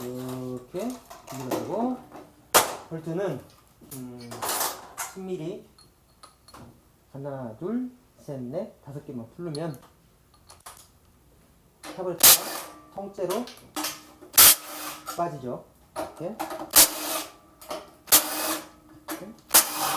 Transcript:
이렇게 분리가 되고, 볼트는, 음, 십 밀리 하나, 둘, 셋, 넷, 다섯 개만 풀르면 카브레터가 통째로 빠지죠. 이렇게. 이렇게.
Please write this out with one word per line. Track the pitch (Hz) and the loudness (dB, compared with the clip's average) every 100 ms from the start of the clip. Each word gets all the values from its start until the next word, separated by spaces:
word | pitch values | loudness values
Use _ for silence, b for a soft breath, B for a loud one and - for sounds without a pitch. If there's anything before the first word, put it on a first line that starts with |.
이렇게 | 123 127 127 127 127 123 - 180 240 247 - - - | -6 -6 -6 -6 -6 -8 -8 -6 -4 -6 -12 -18 -12
분리가 | 131 127 | -8 -4
되고, | - - 190 247 247 - - - - - - - - - | -2 0 0 0 0 -8 -18 -20 -20 4 6 6 -2 -8
볼트는, | 160 165 165 196 131 - - - - - | -8 -4 -2 0 -2 -8 -20 -20 -20 -16
음, | 131 123 123 120 117 - - - - - - - | -12 -10 -12 -12 -6 -2 -2 -2 -6 -10 -10 -8
십 | 190 | -8
밀리 | 185 175 165 220 - - - - _ _ - - - - - - - - - | -6 -4 -4 -8 -12 -20 -20 -20 _ _ -20 -20 -20 -20 -20 -20 -20 -20 -16
하나, | 139 139 135 120 110 | -10 -8 -6 -8 -8
둘, | 180 240 254 - - - | -4 -2 -4 -10 -20 -16
셋, | - 135 | -10 -8
넷, | 120 160 220 - | -6 -6 -6 -10
다섯 | - 143 - | -14 -12 -10
개만 | 123 110 - | -10 -10 -10
풀르면 | 175 147 165 - - - - - - - - - - - - - - - - - - - - - - 247 | -6 -4 -4 -8 -14 -20 -20 -20 -20 -20 -20 -20 -20 -20 -20 -20 -20 -20 -20 -20 -20 -20 -20 -18 -14 -6
카브레터가 | 180 170 - - - - - - - 196 | -4 6 8 8 4 -8 -10 -16 -14 -10
통째로 | 196 - 180 208 247 - - - - - - - - - - - - - - - - - | -8 -4 0 0 -2 -10 -12 -6 -6 -6 -14 -20 2 10 10 10 2 -10 -10 -10 -6 -2
빠지죠. | 170 147 123 - - - - - | -2 -2 -6 -8 -10 -20 -12 -8
이렇게. | - - 170 226 - - - - - - - - - - - - - - - - - - - - - - - - - - - | -8 -6 -6 -4 -6 -8 6 8 8 6 -4 -4 -6 -14 -20 -16 -10 -10 -10 -14 6 6 6 -2 -2 -2 -6 -18 -20 -14 -10
이렇게. | - 208 - - - - - - | -10 -10 -16 4 4 4 2 0